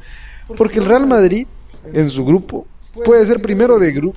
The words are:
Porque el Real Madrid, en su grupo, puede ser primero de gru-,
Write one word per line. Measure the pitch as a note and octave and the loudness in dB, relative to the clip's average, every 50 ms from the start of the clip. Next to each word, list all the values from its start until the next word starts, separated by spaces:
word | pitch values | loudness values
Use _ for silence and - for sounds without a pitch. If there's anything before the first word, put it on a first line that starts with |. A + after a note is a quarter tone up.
| - - - - - - - - - - A3+ | -20 -20 -20 -20 -20 -20 -20 -20 -18 -10 -4
Porque | - A3+ G#3+ - A3 | -2 -2 -2 0 -2
el | G3 | 0
Real | F#3+ A#3 C4 C#4 | 2 2 2 2
Madrid, | C4+ B3+ A3 F#3+ F3 F#3 A3 C4 - - - - - - - - D#3 D#3 | 2 2 2 2 2 2 -2 -4 -8 -14 -20 -20 -20 -20 -20 -18 -6 -4
en | D3+ D#3 C#3+ | -2 -2 -2
su | B2+ C#3 - | -2 -4 0
grupo, | F#3 E3+ F#3+ F#3+ - - - - - - - - - - A#3 A#3 | 2 2 2 0 -4 -10 -12 -12 -14 -20 -20 -20 -20 -14 -4 0
puede | A3+ A#3+ A#3 G#3+ | 2 4 4 4
ser | G3+ A#3 A3+ | 2 0 -2
primero | G3+ G3+ G3+ G3 A#3 B3 A#3+ G#3+ | -2 -2 -2 0 2 2 4 4
de | F#3 D#3+ C#3 | 2 0 0
gru-, | C#3+ D3 F#3 - | -2 -4 -6 -6